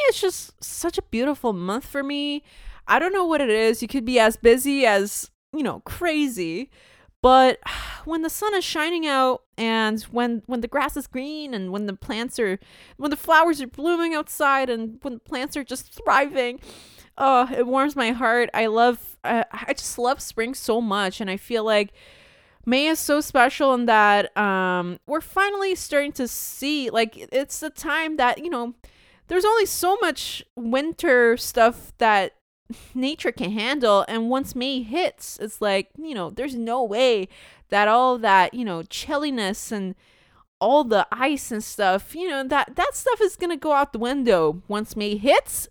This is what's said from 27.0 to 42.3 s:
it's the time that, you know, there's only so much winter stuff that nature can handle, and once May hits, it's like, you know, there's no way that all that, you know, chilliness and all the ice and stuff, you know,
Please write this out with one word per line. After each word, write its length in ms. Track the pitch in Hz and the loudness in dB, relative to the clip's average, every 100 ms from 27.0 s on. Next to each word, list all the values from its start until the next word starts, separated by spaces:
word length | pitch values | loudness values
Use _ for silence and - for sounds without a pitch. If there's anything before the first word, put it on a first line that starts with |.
| 226 - 107 | 0 -4 -6
it's 280 | 262 277 - | -4 -4 -6
the 100 | 311 | -10
time 480 | - 311 302 320 311 | -8 -4 -2 -2 0
that, 220 | 247 - | 0 0
you 100 | 330 | -4
know, 240 | 262 240 - - _ _ _ - | -6 -6 -12 -20 _ _ _ -4
there's 180 | 359 427 | 0 2
only 220 | 453 392 | 2 0
so 300 | - 349 403 | 0 0 0
much 420 | 349 - - - - - | 0 -2 -8 -12 -14 -10
winter 840 | 226 254 311 330 339 247 233 240 | -4 -2 -2 -2 2 4 4 2
stuff 540 | - - 233 233 - - | 0 2 4 2 -8 0
that 340 | 226 208 185 - _ _ - 226 - 254 | 2 4 2 -6 _ _ -20 -20 -12 -6
nature 380 | 262 320 339 | -4 -4 -4
can 180 | - 165 | -4 -4
handle, 540 | 214 226 285 233 202 - | -2 -2 2 4 4 4
and 220 | 226 233 | -2 0
once 260 | 262 277 247 | -2 -2 -6
May 260 | 254 262 | -4 -4
hits, 560 | 220 302 349 - - - | -4 -2 -2 -4 -14 -10
it's 200 | 214 - | -12 -4
like, 280 | 208 196 190 - | 0 0 -2 -10
you 180 | 311 240 | -10 -8
know, 140 | 170 | -8
there's 260 | 220 277 247 | -6 -6 -6
no 260 | 226 254 | -4 -2
way 460 | 226 208 262 220 185 - - - _ | -2 2 2 2 -2 -12 -20 -20 _
that 200 | 202 208 | 2 4
all 300 | 233 254 247 | 4 4 2
that, 340 | 220 190 180 | 4 6 4
you 100 | 247 | 0
know, 200 | 226 170 | -4 -6
chilliness 880 | - - - 294 302 254 196 208 - | -8 -10 -6 -4 -2 -2 -4 -4 -6
and 240 | 214 185 185 _ _ _ _ _ - | -6 -6 -10 _ _ _ _ _ -4
all 240 | 208 285 | 2 4
the 220 | 247 208 - | 4 2 2
ice 400 | 220 269 285 - | 0 -2 -2 -4
and 120 | 214 | -8
stuff, 520 | - - 196 190 - 311 | -8 -2 2 2 -2 -8
you 140 | |
know, 140 | 359 | -6